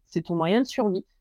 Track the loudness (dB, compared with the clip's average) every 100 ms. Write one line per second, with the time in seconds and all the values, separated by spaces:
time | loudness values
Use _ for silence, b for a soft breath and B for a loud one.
0 | _ -6 -2 -2 2 2 0 0 -2 -2
1 | -6 _